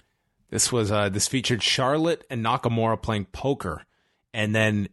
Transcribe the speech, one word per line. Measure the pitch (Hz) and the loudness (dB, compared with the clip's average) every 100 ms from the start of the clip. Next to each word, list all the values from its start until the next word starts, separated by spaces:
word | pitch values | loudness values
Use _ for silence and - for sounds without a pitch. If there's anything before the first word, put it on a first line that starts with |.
| - _ _ _ _ | -20 _ _ _ _
This | 113 - | -2 0
was, | 123 104 | 0 2
uh, | 107 101 | 2 0
this | 98 - | 0 -2
featured | 135 - 117 | -2 0 0
Charlotte | - - 127 151 165 160 - | 0 0 0 0 0 -2 -6
and | 127 | -4
Nakamura | 113 127 120 113 113 110 | 0 0 0 2 2 0
playing | - 107 95 | 0 -2 -4
poker, | - 135 139 90 76 - _ _ _ _ | -4 -4 -2 -4 -8 -12 _ _ _ _
and | 113 107 | -4 0
then | 110 110 104 98 | 2 4 2 -2